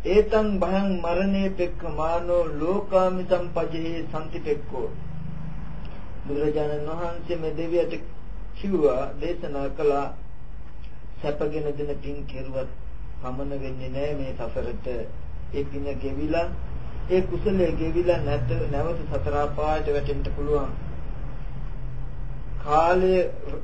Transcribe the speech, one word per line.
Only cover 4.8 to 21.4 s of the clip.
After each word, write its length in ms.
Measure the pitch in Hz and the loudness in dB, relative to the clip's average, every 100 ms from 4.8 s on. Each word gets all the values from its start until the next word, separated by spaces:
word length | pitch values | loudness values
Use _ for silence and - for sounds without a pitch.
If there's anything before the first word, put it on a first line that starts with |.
| 110 - - - - - - - - - - - - - | -4 -4 -4 -4 -4 -4 -4 -4 -4 -4 -4 -4 -4 -4
බුදුරජාණන් 680 | - 143 151 151 151 147 147 | -2 0 0 0 0 -2 -2
වහන්සේ 480 | 165 175 170 - 170 | -2 -4 -4 -4 -2
මේ 160 | 156 | -2
දෙවියට 420 | 147 165 170 160 104 - - - - - | -2 0 2 2 -2 -4 -4 -4 -4 -4
කිව්වා, 500 | - 202 185 143 123 139 | -2 0 4 4 4 0
දේශනා 540 | - 156 175 165 139 139 | -2 -2 -2 -2 -2 -2
කළා, 360 | - 147 139 139 - - - - - - - - - - | 2 2 2 0 -4 -4 -4 -4 -4 -4 -4 -4 -4 -4
"සැපගෙන 520 | - 151 143 156 151 147 | -2 -2 0 0 0 -2
දෙන 160 | 139 143 139 | -2 -2 -2
පින් 220 | 143 143 | -4 -4
කෙරුවත් 480 | 143 131 131 131 131 - - - - - | -4 -4 -4 -4 -4 -4 -2 -2 -2 -2
පමන 340 | 127 131 143 139 | -2 -2 -2 -2
වෙන්නේ 340 | 131 131 131 | -2 -2 -2
නෑ 220 | 135 147 | -2 0
මේ 180 | 143 131 | -2 -2
සසරට. 520 | 123 117 131 120 120 127 117 110 - - - - | -2 -2 -2 -2 -2 -2 -2 -2 -2 -2 -2 -2
ඒ 140 | 143 | -2
පින 220 | 139 139 139 139 | -2 -2 -2 -2
ගෙවිලා, 520 | 139 139 151 165 175 - - - - - - | -2 0 2 2 0 -2 -2 -2 -2 -2 2
ඒ 160 | 180 | 4
කුසලයේ 500 | 185 175 214 196 170 | 4 0 2 4 4
ගෙවිලා 480 | 165 160 165 175 170 | 2 2 2 4 4
නැත, 300 | 143 147 - 160 147 | 2 2 2 0 0
නැවත 340 | 139 160 165 | 0 0 0
සතර 340 | - 143 147 147 | 0 0 0 2
අපායට 500 | 143 135 151 156 151 | 2 2 2 2 2
වැටෙන්න 400 | 143 139 139 135 | 0 2 0 0
පුළුවන්." 440 | 131 143 147 135 - - - - - - - | 0 2 2 2 -2 -2 -2 -2 -2 -2 -2